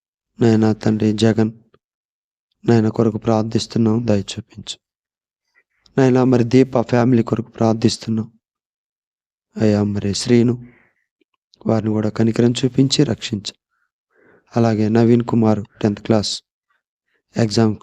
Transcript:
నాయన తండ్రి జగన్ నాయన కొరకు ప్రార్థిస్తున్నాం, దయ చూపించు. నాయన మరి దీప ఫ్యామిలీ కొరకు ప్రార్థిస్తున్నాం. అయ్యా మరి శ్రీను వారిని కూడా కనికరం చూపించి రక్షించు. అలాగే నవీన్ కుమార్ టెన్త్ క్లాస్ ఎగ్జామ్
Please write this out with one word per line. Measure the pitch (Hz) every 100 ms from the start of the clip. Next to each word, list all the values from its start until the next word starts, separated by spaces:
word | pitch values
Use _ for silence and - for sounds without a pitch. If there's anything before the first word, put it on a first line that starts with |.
| _ _ _ -
నాయన | 117 110 110
తండ్రి | 107 110 107 107
జగన్ | 107 113 110 110 110 _ _ _ _ _ _ _ _ _ _
నాయన | - 117 110
కొరకు | 110 113 101
ప్రార్థిస్తున్నాం, | 113 110 113 113 - 117 110 113 117
దయ | 101
చూపించు. | 95 - - 104 - - _ _ _ _ _ _ _ _ _ _ _ -
నాయన | 131 127
మరి | 127 120
దీప | 117 127 127 123
ఫ్యామిలీ | 113 123 120 117
కొరకు | 110 113 -
ప్రార్థిస్తున్నాం. | - 113 110 113 - - 110 - _ _ _ _ _ _ _ _ _ _ _ _ 214
అయ్యా | 110 104
మరి | 104 101 101
శ్రీను | 95 123 120 120 123 - _ _ _ _ _ _ _ _ _ -
వారిని | 110 107
కూడా | 107 107
కనికరం | - 113 110 117
చూపించి | 123 170 - 135 -
రక్షించు. | 143 107 - 104 - - _ _ _ _ _ _ _ _ _ 120
అలాగే | 117 107 107
నవీన్ | 113 117 120
కుమార్ | 120 120 110 104 107 -
టెన్త్ | 107 101
క్లాస్ | - 110 98 - _ _ _ _ _ _ _ _ _ -
ఎగ్జామ్ | 113 104 110 104